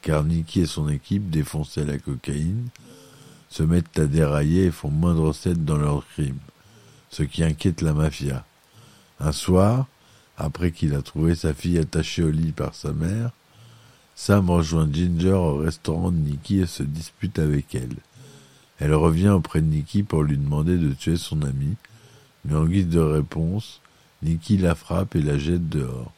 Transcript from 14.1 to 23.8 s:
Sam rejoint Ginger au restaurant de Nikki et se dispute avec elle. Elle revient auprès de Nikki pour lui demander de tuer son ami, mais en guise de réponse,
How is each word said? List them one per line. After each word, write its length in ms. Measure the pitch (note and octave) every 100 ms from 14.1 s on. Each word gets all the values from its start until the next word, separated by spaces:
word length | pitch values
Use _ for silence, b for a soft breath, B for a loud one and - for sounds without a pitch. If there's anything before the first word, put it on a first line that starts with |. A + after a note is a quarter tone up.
| -
Sam 340 | - G2+ F#2
rejoint 400 | F2 D#2+ E2 D#2
Ginger 400 | D2 F2+ E2+ F2+
au 260 | F#2+ E2+ C#2+
restaurant 540 | D#2+ E2 - E2 F2+
de 60 | F2
Nikki 420 | D2 C#2+ - G2
et 80 | F2
se 160 | -
dispute 560 | C#2 D2+ D#2+ _ F#2 -
avec 340 | D2+ D2 C#2
elle. 220 | - B1 B1 _ B B B B B B _
Elle 140 | D2+
revient 360 | D2+ E2 D#2+ G2
auprès 320 | G2 D#2 D#2+
de 60 | D#2
Nikki 360 | D2+ D2 G2+
pour 200 | G2+ D#2+
lui 140 | D2+ C#2+
demander 400 | C#2+ D2 D#2 F2+
de 140 | D#2
tuer 260 | C2+ - E2+
son 240 | - D#2
ami, 340 | D2 C2+ C#2+ G2+ B B B B B B
mais 120 | - D2+
en 100 | D#2+
guise 240 | F#2+ F2+
de 100 | E2+
réponse, 800 | D#2 D2+ C#2+ E2 E2 G2 - -